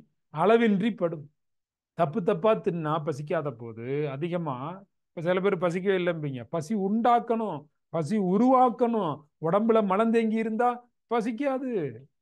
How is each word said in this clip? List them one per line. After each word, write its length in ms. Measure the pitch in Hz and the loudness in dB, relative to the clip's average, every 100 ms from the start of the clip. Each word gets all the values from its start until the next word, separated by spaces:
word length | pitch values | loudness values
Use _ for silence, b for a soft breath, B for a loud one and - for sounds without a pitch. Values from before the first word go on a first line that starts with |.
| - _ _ | -12 _ _
அளவின்றி 580 | 151 185 233 233 196 226 190 | 0 4 6 4 2 0 -2
படும். 240 | 170 165 147 _ _ _ _ _ _ - | -4 -4 -14 _ _ _ _ _ _ -2
தப்பு 220 | 165 220 180 | -2 0 0
தப்பா 220 | 196 214 220 208 | 2 2 2 0
தின்னா 280 | 170 151 151 151 | -2 -2 -2 -2
பசிக்காத 420 | 139 151 170 147 117 | -6 -4 -4 -4 -8
போது 240 | 117 113 120 143 147 135 | -12 -10 -6 -4 -4 -4
அதிகமா, 420 | 165 180 160 123 143 185 - _ _ | -4 -4 -4 -6 -8 -10 -18 _ _
இப்ப 140 | - 165 | -6 -2
சில 160 | 190 | 0
பேர் 220 | 196 185 | 0 0
பசிக்கவே 320 | 175 175 190 190 | 0 0 0 0
இல்லைம்பீங்க. 420 | 175 165 147 127 117 | 0 -2 -4 -8 -6
பசி 200 | 165 151 220 190 | -6 -4 -2 -2
உண்டாக்கணும், 720 | 220 240 240 233 226 214 156 - _ _ | 2 4 4 2 -2 -2 -6 -12 _ _
பசி 240 | 160 147 214 185 | -4 -2 0 2
உருவாக்கணும். 840 | 196 247 262 254 247 240 226 175 151 _ - 156 | 4 4 6 4 2 0 0 -2 -4 _ -8 0
உடம்புல 340 | 196 226 220 202 | 0 4 2 4
மலம் 220 | 190 226 226 | 2 2 2
தேங்கி 220 | 220 220 | 2 0
இருந்தா 260 | 226 220 247 240 - _ - | -2 0 0 -2 -10 _ -4
பசிக்காது. 600 | 240 220 226 285 262 262 220 143 113 139 _ | -2 -2 -2 -2 -4 -4 -4 -4 -8 -18 _